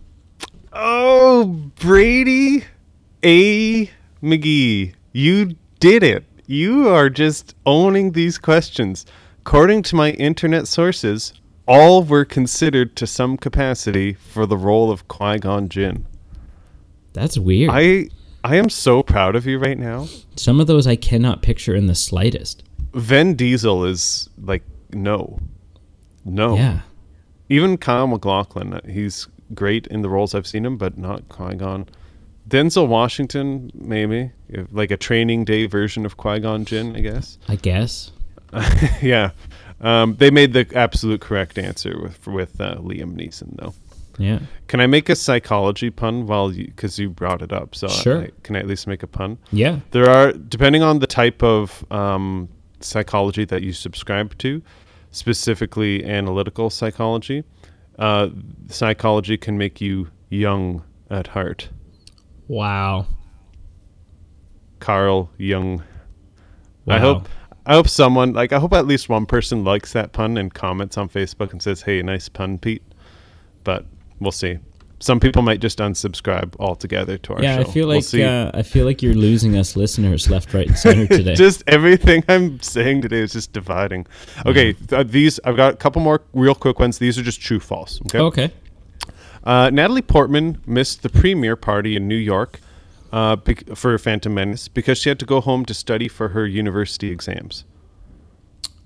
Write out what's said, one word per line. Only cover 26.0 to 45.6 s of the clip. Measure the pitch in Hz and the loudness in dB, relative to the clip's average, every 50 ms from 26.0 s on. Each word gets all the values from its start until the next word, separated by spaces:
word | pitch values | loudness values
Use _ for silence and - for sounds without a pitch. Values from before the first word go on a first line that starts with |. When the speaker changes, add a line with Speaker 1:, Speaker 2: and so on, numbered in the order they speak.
| _ _ _ _ - | _ _ _ _ -12
Speaker 1:
No. | 92 92 101 110 117 104 | -6 -2 0 0 2 2
Speaker 2:
Yeah. | 104 131 123 85 82 - - - - - - - - _ _ _ _ _ - | 2 2 0 0 -4 -8 -12 -18 -20 -20 -20 -20 -20 _ _ _ _ _ 0
Speaker 1:
Even | 139 147 175 190 185 | 2 2 2 2 0
Kyle | 175 - - 120 123 131 | -2 -2 -2 0 0 0
MacLachlan, | 131 117 101 - 98 95 98 101 - - 95 95 95 92 | -2 -2 -4 -2 -2 -2 -2 -2 -4 -8 -10 -10 -10 -10
uh, | 85 - - | -12 -12 -10
he's | 92 101 104 98 - - - - _ _ _ - 110 | -8 -8 -8 -8 -8 -12 -14 -18 _ _ _ -18 -10
great | - 98 101 113 113 - - | -6 -4 -2 -2 -2 -4 -6
in | 107 107 | -8 -6
the | 104 95 | -4 -2
roles | 95 98 104 98 - | -2 -2 -2 -2 -4
I've | 101 92 | -6 -8
seen | - - 107 113 | -8 -8 -6 -6
him, | 127 131 104 | -6 -6 -6
but | 98 92 87 | -8 -8 -8
not | 90 92 92 104 98 - - | -8 -10 -10 -10 -12 -14 -18
Qui-Gon. | - - 90 92 95 90 95 95 95 98 98 - - - - - - - - - - - - 104 | -16 -14 -12 -12 -10 -8 -8 -8 -8 -10 -12 -14 -20 -20 -20 -20 -20 -20 -20 -20 -20 -20 -6 -2
Denzel | 135 135 151 165 - 190 156 117 | 0 2 2 2 2 2 2 2
Washington, | 117 113 120 120 - - 139 - - 139 139 139 135 135 127 - - | 2 0 0 -2 -2 -6 -6 -6 -6 -6 -6 -6 -8 -10 -12 -14 -18
maybe. | - - - 110 107 107 107 110 120 127 123 - - - - | -14 -10 -6 -4 -2 -2 -2 -2 -4 -6 -8 -12 -18 -20 -14
If, | - 95 90 - | -14 -12 -12 -8
like, | 101 107 107 92 | -6 -4 -4 -2
a | 101 | -4
training | - - - 120 113 117 113 117 117 110 | -4 -2 0 0 0 2 0 0 -2 0
day | 110 107 110 110 | 0 0 0 0
version | 98 104 101 104 101 - 113 107 | -2 -2 -2 -2 -2 -4 -6 -8
of | 101 - | -10 -10
Qui-Gon | - - 107 104 107 107 110 110 110 107 | -8 -6 -4 -4 -4 -4 -4 -4 -6 -6
Jinn, | - 113 110 117 117 113 | -6 -6 -6 -6 -8 -4
I | 113 | -4
guess. | 110 107 110 127 - - - - - - | -4 -2 -2 -6 -10 -10 -16 -12 -8 -6
Speaker 2:
I | 104 | -6
guess. | 95 - 92 90 98 117 120 - - - - - - - - - - - - | -4 -2 -2 -2 0 -2 -4 -6 -10 -16 -16 -12 -10 -10 -10 -12 -16 -20 -12
Speaker 1:
<laughs> | - 113 107 - - - 151 - - - | -8 -2 0 2 4 4 4 2 0 0
Yeah. | 139 127 123 110 101 92 - - - - - - - - - - | 0 2 2 2 2 0 -4 -10 -18 -20 -20 -20 -20 -20 -14 -4
Um, | 113 113 117 113 113 113 107 | 0 2 4 4 4 2 4
they | - 139 143 | 4 6 6
made | 143 143 143 131 | 8 6 6 6
the | 120 127 113 - - | 4 2 0 0 0
absolute | 123 117 110 - - 113 110 107 101 | 0 0 0 0 -2 -2 -2 -4 -4
correct | - - 107 98 92 82 - 101 | -4 -4 -4 -4 -4 -4 -6 -8
answer | 95 95 - - - 98 82 80 | -8 -8 -8 -10 -10 -10 -10 -10
with, | 82 90 87 - - | -12 -14 -14 -16 -12
with, | 101 98 95 92 - - - | -10 -8 -8 -8 -8 -8 -10
uh, | 101 95 85 | -8 -8 -8
Liam | 85 85 90 - - - 87 85 | -10 -12 -12 -10 -10 -12 -12 -12
Neeson, | 82 82 80 - - - - - | -12 -14 -14 -16 -16 -18 -18 -16
though. | - 80 - - - - - - - - - - | -16 -16 -16 -16 -18 -20 -20 -20 -20 -20 -14 -8
Speaker 2:
Yeah. | - 98 101 110 - 139 - - - - - | -4 -4 -2 -2 -4 -6 -10 -14 -16 -8 -4
Speaker 1:
Can | - 123 | 0 2
I | 123 | 4
make | 127 143 156 151 - | 4 4 4 2 2
a | 160 | 0
psychology | - - - 127 120 - - 110 101 | 0 0 0 -2 -2 -2 -2 -2 -2